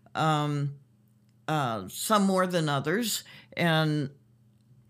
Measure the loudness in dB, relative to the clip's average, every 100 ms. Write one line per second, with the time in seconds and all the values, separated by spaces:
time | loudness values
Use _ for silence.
0 | -10 -2 0 0 0 -2 -4 -6 _ _
1 | _ _ _ _ -4 -2 -2 -4 -6 -8
2 | 0 2 4 2 2 0 0 0 0 -2
3 | -2 -4 -8 -20 -14 -2 2 2 2 0
4 | -4 -8 _ _ _ _ _ -20